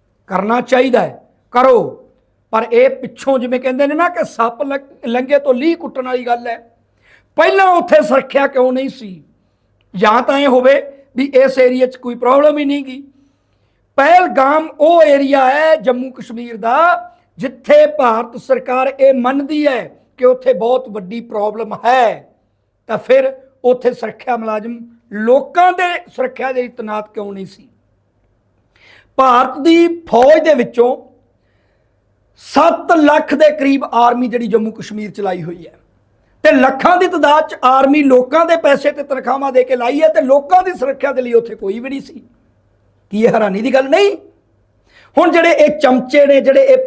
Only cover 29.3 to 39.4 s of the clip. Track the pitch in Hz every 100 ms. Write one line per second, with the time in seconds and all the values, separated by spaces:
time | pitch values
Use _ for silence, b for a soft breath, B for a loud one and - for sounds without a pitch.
29.3 | 240 262 302 302 339 339 - - 226 262
30.3 | 320 311 277 - 240 247 277 - _ _
31.3 | _ _ _ _ _ _ _ _ _ _
32.3 | _ - 277 330 339 - 330 294 302 302
33.3 | 262 302 294 277 269 - 233 240 240 254
34.3 | 233 233 220 220 214 165 214 208 185 196
35.3 | 185 160 170 165 _ _ _ _ _ _
36.3 | _ 302 277 262 269 320 359 359 349 285
37.3 | 302 311 - 254 269 269 302 277 254 254
38.3 | 311 330 330 311 277 294 294 285 262 -
39.3 | 277